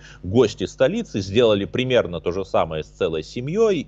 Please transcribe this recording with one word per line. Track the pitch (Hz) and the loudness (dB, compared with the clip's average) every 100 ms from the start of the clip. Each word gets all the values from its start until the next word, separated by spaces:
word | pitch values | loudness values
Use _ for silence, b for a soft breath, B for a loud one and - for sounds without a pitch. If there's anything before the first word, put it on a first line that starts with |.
| B B | B B
гости | 90 117 107 - 92 | 0 4 4 0 -6
столицы | - 135 226 220 107 | 0 0 0 -6 -6
сделали | 98 107 113 101 98 | -2 2 4 2 -2
примерно | 123 127 120 87 85 | -4 0 2 0 -4
то | 90 | -4
же | 92 92 | -4 -2
самое | 104 82 80 | 0 0 -4
с | - | -8
целой | - 90 80 | -4 -2 -2
семьей, | - 123 131 202 220 170 | -6 -8 -4 0 2 0